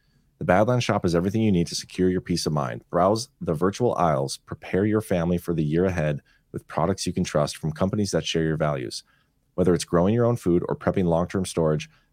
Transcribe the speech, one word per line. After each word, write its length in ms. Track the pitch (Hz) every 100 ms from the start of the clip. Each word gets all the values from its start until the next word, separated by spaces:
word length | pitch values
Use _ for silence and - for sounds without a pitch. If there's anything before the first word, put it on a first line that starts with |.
| _ _ _ -
The 80 | 82
Badlands 380 | 90 110 123
Shop 220 | - 101 92
is 100 | 85
everything 260 | 95 110
you 80 | 110
need 160 | 90 82
to 80 | -
secure 340 | - - 92
your 100 | 90
peace 260 | - 85 90
of 60 |
mind. 320 | 73 64 60 -
Browse 400 | 85 95 113 123 -
the 140 | 87
virtual 420 | 80 92 - 123 -
aisles, 420 | 85 69 69 -
prepare 480 | - - - 92 104
your 140 | 107
family 380 | - 90 85 87
for 160 | -
the 100 | 82
year 220 | 76 80 95
ahead 360 | 87 76 71 - _ _
with 160 | - -
products 400 | - 82 95 92
you 60 |
can 100 | 87
trust 320 | 87 76 76 -
from 160 | 80
companies 400 | 76 95 107 98
that 140 | 85 -
share 180 | 82
your 140 | 80 78
values. 460 | 76 69 57 - - _ _ _ _
Whether 200 | - 90
it's 120 | 85 -
growing 280 | 85 92
your 120 | 117 117
own 100 | 117
food 260 | 90 85 -
or 80 | -
prepping 300 | - 98 87
long-term 400 | 82 87 98 90
storage, 440 | - 78 78 - _ _